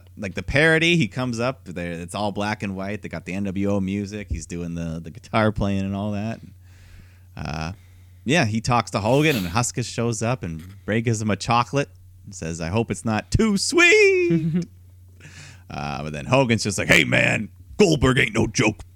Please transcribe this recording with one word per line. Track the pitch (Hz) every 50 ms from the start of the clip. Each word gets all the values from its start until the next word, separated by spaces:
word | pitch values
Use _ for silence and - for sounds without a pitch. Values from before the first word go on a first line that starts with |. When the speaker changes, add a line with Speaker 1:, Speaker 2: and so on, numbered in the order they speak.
| - - -
Speaker 1:
like, | - 104 95 87
the | - 92
parody, | - - 139 156 165 160 160 165 170 175 170
he | 139 98
comes | - 127 127 127 117 113
up | 117 127 131 - 92
there. | 92 85 90 87 87 85
It's | 82 87 87 -
all | 101 104 104
black | 95 101 101 104 107 -
and | 107 101 95
white. | 95 95 98 107 101
They | - 87
got | 87 82 80
the | - 87
N | 98 101
W | 98 90 98 98 98
O | 101 101
music. | 95 92 98 101 104 95 104 104 104 -
He's | 95 82 78
doing | - 90 85 87 85 85
the, | 85 82 85 80 85 82
the | 82
guitar | - - - - - 113 107 110
playing | 107 - 107 101 101 98
and | 95 98 101
all | 98 101 107
that. | 104 101 104 113 113 - - - - - - - - - - - - - - - - - - - -
Uh, | - - 73 71 80 80 80 98 - - - - - - - - - -
yeah, | 107 120 120 139
he | 107 107 113
talks | 110 - 123 120 110 -
to | - 113
Hogan, | 98 110 127 143 151 160 143
and | 113 92 85
Huskus | 85 113 123 - - - 120 -
shows | - - 117 117 117 110
up, | 113 113 131 - -
and | 87 80 80 80 92 98 95 -
Bray | - 101 117
gives | 117 123 117 107
him | 113 107
a | 98
chocolate | 92 - - 120 120 120 - - 139 143 - - - - - - - -
and | - 101
says, | - 82 82 82 82
"I | 85 82
hope | 90 113 117 -
it's | 104 - -
not | 110 110 104 - -
too | - - 202 220 202 196
sweet." | - - - 339 349 339 359 427 415 392 392 359 359 339 339 330 156 165 156 180 170 -
Speaker 2:
<laughs> | - - - - - - - - - - - - - - - - - - - -
Speaker 1:
Uh, | 85 73 71 71 71 65 73
but | 78 76
then | 76 67
Hogan's | - - 135 139 113 117 104 -
just | 107 95 -
like, | - 78
"Hey, | - - 151
man, | 123 120 123 123 120 117 113 107 95 - - - - - -
Goldberg | 208 175 160 135 123 131 127 131
ain't | 127 120 101
no | 120 117
joke. | 113 - - 120 107 104 - - - -